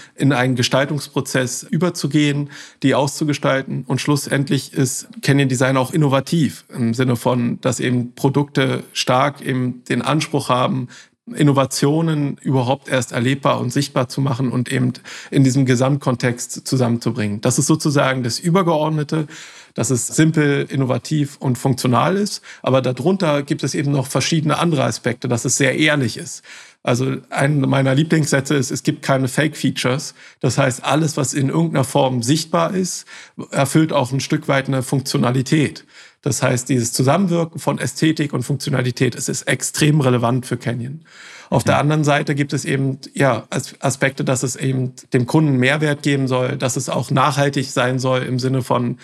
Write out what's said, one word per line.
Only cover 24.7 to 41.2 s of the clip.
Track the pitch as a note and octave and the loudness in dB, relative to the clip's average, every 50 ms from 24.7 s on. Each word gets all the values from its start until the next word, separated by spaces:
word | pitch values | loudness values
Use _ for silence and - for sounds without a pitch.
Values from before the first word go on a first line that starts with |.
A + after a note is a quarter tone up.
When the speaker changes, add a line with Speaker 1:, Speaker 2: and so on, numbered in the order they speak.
| D#3+ C3+ B2+ | 2 2 0
Speaker 1:
Aspekte, | B2 A2+ - - B2 A#2 - - B2 | 0 -2 -2 -4 -4 -4 -4 -4 -2
dass | A#2+ A2+ - | -2 -2 0
es | C3+ A#2+ | 0 0
sehr | - C#3+ B2+ C3 - | 2 2 2 2 2
ehrlich | D#3 D#3 D3 D3 C3 G#2+ - - | 2 2 2 2 0 -2 -4 -6
ist. | F2 - - - - - - - - - - _ | -10 -12 -14 -16 -18 -20 -20 -20 -20 -20 -20 _
Also | - - B2+ A#2 C3 C#3 E3 - - - | -2 0 0 0 0 -2 -4 -6 -8 -8
ein | - - C#3+ D3 D3+ C#3 | -4 0 0 2 2 2
meiner | C3 C3 C3+ C3+ C3+ C3+ C3+ | 2 2 2 2 2 2 4
Lieblingssätze | D3 D#3+ E3 E3+ D#3+ C#3+ - D3 C#3 B2+ - D3+ | 2 2 2 2 2 2 2 2 0 2 2 0
ist, | C#3 B2+ - | 0 0 -2
es | D3+ C3+ | -4 -4
gibt | - D3+ C#3 - - | -2 -2 -2 -2 0
keine | - C#3 C3 C3 B2 | 0 2 2 0 0
Fake-Features. | - - D3 D3+ D#3 - - C3 B2 - - B2+ B2+ D#3 - - - - - - - _ | 0 0 -2 -2 -2 -2 -2 -2 -2 0 -2 -2 -2 -2 -4 -8 -14 -18 -20 -20 -8 _
Das | - B2 - C#3 | -2 0 2 2
heißt, | C3+ C3 A#2 - - | 2 0 0 -2 -2
alles, | C#3+ C3+ D#3 D#3+ C#3+ - | 0 0 2 0 0 0
was | D3 C#3 - - | -2 -4 -2 -2
in | D3+ C3 C3+ | -2 -2 0
irgendeiner | C3+ D#3+ E3 E3 D#3+ D3 B2+ | 0 0 0 0 0 0 0
Form | - - C#3+ C#3 C3 B2+ B2 A2 | 2 2 2 2 2 2 0 0
sichtbar | B2 D3+ D#3+ D#3+ - - E3+ E3 D#3+ - | 2 2 0 0 0 0 0 0 0 0
ist, | F#3 F#3 F3 - - - - - - - - _ - - - | -2 -4 -4 -6 -8 -12 -14 -18 -20 -20 -18 _ -14 -12 -4
erfüllt | - - C#3 C3 - D#3+ D#3+ D#3 E3 | -2 0 0 2 4 4 4 4 2
auch | C#3+ B2+ A#2+ | 0 0 0
ein | C3+ C3 | -2 -4
Stück | - - D3+ D3+ D#3 - | -2 -2 -2 -2 0 0
weit | C#3 C3+ C3 C#3 | 0 0 0 0
eine | C#3 C3 | -2 -2
Funktionalität. | B2 - D3 C3+ C3 - - C#3 C3 A#2+ B2 C3+ B2+ - D#3 D#3 C3+ F#2 - - - _ - - - - _ _ | -2 -2 -2 -2 -2 0 0 0 0 0 0 0 0 0 2 2 2 0 -2 -6 -18 _ -20 -20 -20 -20 _ _
Das | - C#3 A#2 - C3+ | -4 -4 -2 0 0
heißt, | B2+ B2+ A#2+ - - | 0 0 0 0 0
dieses | C#3 B2 A2+ - | 0 0 0 0
Zusammenwirken | - - C3 C3 G3 F#3+ G3+ E3+ E3+ E3+ E3 E3 - D3+ | 0 0 2 2 2 2 2 2 0 0 -2 -2 -6 -6
von | - C#3+ - - | -4 -4 -4 -2
Ästhetik | - C3+ - - D#3 D#3+ D#3 - D3+ D3 - | -4 -6 -4 0 0 0 0 0 -2 -4 -4
und | C#3+ A#2+ | -4 -4
Funktionalität, | - C#3+ B2 - - C#3+ B2+ B2+ B2+ A#2 - C3 B2 - | -4 -4 -4 -4 -2 -2 -2 0 -2 0 0 0 -2 -2
es | - - - | -2 -6 -6
ist | C#3 - - | -6 -4 -4
extrem | - D3+ - - - - - D#3 D3 D3+ D#3 | -4 -4 -4 -4 -6 -2 0 2 4 4 4
relevant | B2+ B2+ B2 A#2+ A#2+ A#2 B2+ B2+ B2 | 4 2 2 2 2 0 0 -2 -2
für | - B2+ A#2 | -4 -6 -6
Canyon. | - A#2 A#2+ B2 A#2 B2+ C#3+ D#3+ - - - - | -4 -4 -6 -6 -6 -8 -10 -12 -16 -20 -20 -20